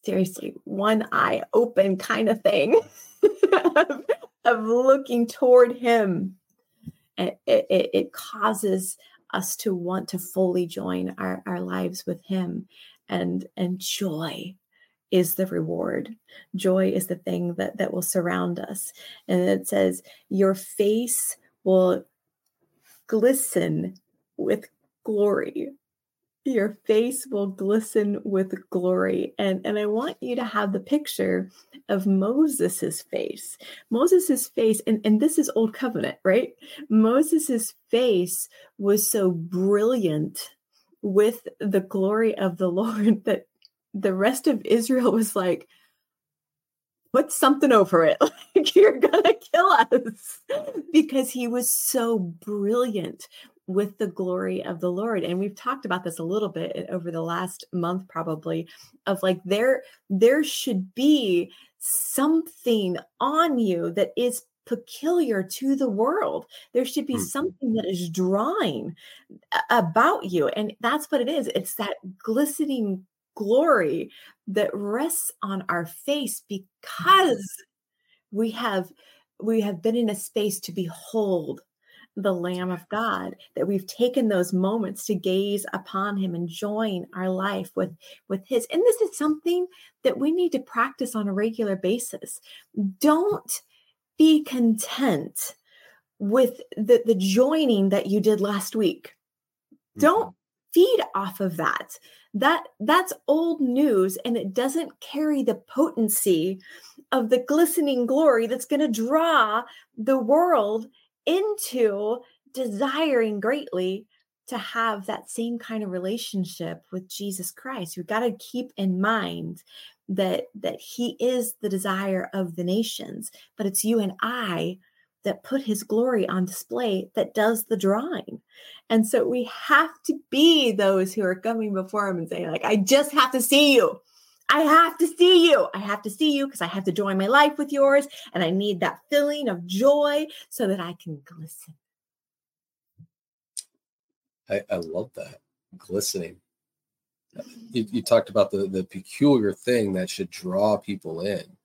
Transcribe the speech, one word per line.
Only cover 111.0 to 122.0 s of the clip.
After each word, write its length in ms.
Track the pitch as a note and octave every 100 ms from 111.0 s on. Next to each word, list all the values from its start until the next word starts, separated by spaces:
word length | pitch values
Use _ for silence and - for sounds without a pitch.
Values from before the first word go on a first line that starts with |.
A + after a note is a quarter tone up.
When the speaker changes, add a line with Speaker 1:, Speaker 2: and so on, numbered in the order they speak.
| _ _ -
Speaker 1:
into 920 | F4+ G#4+ G#4 - B3 A3+ G3+ G#3 A#3+ - _ _
desiring 880 | C4 B3 G3+ C4+ D4 D#4+ B3+ A3+ G#3
greatly 640 | G#3 C#4+ - F3+ F#3 G3 A3+ _ _ _ -
to 120 | B3+
have 480 | F#3+ A#3 A3+ G#3 G3
that 240 | - -
same 280 | - A#3 A#3
kind 240 | - A3
of 80 | G#3
relationship 920 | F3+ F#3 A#3 - G3 F3 - E3 E3 _
with 160 | F#3 F#3
Jesus 420 | - G3+ F#3+ F3
Christ. 460 | - C4 C4 E3+ -
We've 100 | F3
gotta 260 | G#3+ A#3+ -
keep 340 | - B3 B3+ -
in 240 | G3 F#3
mind 640 | G3+ A3+ F3+ E3+ E3 E3+ _ - - _ -
that, 380 | F#3+ F#3 F3+ - G#3
that 240 | - -
he 360 | - - A#3+ -
is 340 | A#3+ B3+ A3+ -
the 80 | G#3
desire 640 | F#3+ G3 F#3+